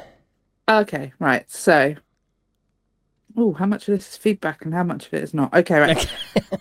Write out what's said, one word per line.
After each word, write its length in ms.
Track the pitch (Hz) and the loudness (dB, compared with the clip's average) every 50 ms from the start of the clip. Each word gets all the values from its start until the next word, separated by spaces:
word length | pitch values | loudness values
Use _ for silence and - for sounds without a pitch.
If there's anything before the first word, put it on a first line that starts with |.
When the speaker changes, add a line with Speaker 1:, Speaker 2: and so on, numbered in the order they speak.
| - - _ _ _ _ _ _ _ _ _ _ _ - | -18 -20 _ _ _ _ _ _ _ _ _ _ _ 2
Speaker 1:
Okay, 420 | 220 214 202 - - 143 143 131 - - | 2 2 2 0 -4 -8 -10 -10 -8 -2
right. 300 | 165 143 127 - - - | 0 0 0 0 -2 -8
So, 440 | - - - 196 165 147 135 143 151 - _ _ _ _ _ _ _ _ _ _ _ _ _ _ _ _ _ _ _ _ _ _ _ _ _ _ 214 | -12 -2 2 4 4 4 4 2 -2 -6 _ _ _ _ _ _ _ _ _ _ _ _ _ _ _ _ _ _ _ _ _ _ _ _ _ _ -2
oh, 180 | 226 233 214 151 | 0 0 0 0
how 120 | 147 185 | 0 -2
much 220 | 202 208 - - - | -2 -2 -2 -2 -2
of 80 | 202 | -2
this 140 | 190 - - | -2 -4 -8
is 60 | - | -8
feedback 460 | - - 214 208 - - 160 151 - - | -4 -2 -2 -2 -2 -4 -8 -8 -8 -8
and 100 | 160 165 | -6 -4
how 100 | 180 180 | -2 -2
much 240 | 170 160 151 - | -2 -4 -8 -10
of 60 | - - | -10 -8
it 80 | 151 - | -8 -8
is 100 | 156 - | -4 -2
not? 200 | 151 139 127 - | -2 0 2 2
Okay, 260 | 175 175 - 175 151 | 2 4 4 4 2
right. 180 | 147 147 160 | 4 2 2
Speaker 2:
Okay. 120 | - - - - | 0 -2 -6 -8
<laughs> 40 | - - - - 220 - - 196 - | -12 -8 -4 -4 -4 -4 -4 -4 2